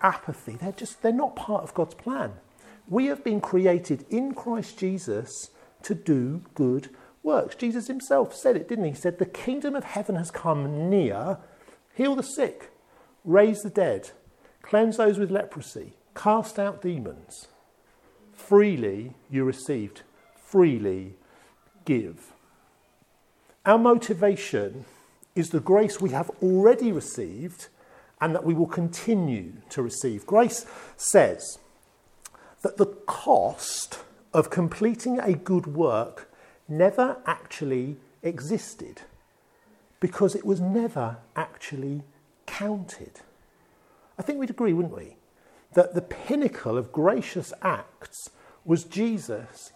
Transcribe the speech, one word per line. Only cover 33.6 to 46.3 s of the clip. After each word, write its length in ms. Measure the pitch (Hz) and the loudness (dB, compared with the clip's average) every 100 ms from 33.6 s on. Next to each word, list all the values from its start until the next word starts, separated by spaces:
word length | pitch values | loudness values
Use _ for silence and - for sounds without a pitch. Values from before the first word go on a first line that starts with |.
| - - - - - _ _ | -8 -8 -10 -12 -18 _ _
of 180 | 160 151 | 0 2
completing 680 | - 170 - 214 226 254 247 | 2 -2 2 0 0 -4 -2
a 140 | 208 | 0
good 340 | 165 - 180 147 | -2 2 0 0
work 640 | 147 156 110 117 - - _ - _ - | 0 2 2 -2 -8 -20 _ -20 _ -8
never 500 | 151 190 202 254 - - | 2 2 4 0 0 -4
actually 720 | - - - 143 127 131 143 _ _ | -6 -6 -8 -4 -2 -4 -8 _ _
existed 800 | 165 151 143 208 - - - - - _ _ _ _ _ _ _ _ - | -8 -6 -4 -6 -6 -16 -18 -18 -20 _ _ _ _ _ _ _ _ -4
because 340 | 180 - 196 | -4 2 2
it 120 | 202 208 | 2 -2
was 140 | 190 | 0
never 580 | 180 214 233 147 117 - - - | 2 0 -2 -2 -6 -6 -12 -8
actually 640 | 160 - - 139 139 143 143 _ _ _ - | -8 -10 -14 -10 -8 -8 -12 _ _ _ -16
counted. 720 | - 202 208 170 - - - - _ _ _ _ _ _ _ _ - | -8 -6 -6 -8 -16 -20 -20 -20 _ _ _ _ _ _ _ _ -12
I 40 | |
think 160 | 185 285 | -6 -4
we'd 120 | 254 | -6
agree, 220 | - 226 | -2 0
wouldn't 240 | 170 170 - | 2 0 -6
we, 200 | - - _ _ _ _ _ | -16 -20 _ _ _ _ _
that 220 | 175 180 | 4 4
the 60 | 180 | 2
pinnacle 800 | 175 - - | -6 -12 -4